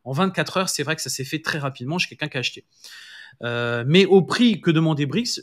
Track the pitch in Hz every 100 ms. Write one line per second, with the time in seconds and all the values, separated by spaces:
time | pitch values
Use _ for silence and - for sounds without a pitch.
0 | 131 135 190 180 147 185 180 - 139 156
1 | 123 - 131 156 - 156 139 135 127 175
2 | - - 151 135 120 - - _ - -
3 | - - - - 120 120 120 117 127 180
4 | 190 196 - - 240 180 175 160 160 147
5 | 143 208 240 -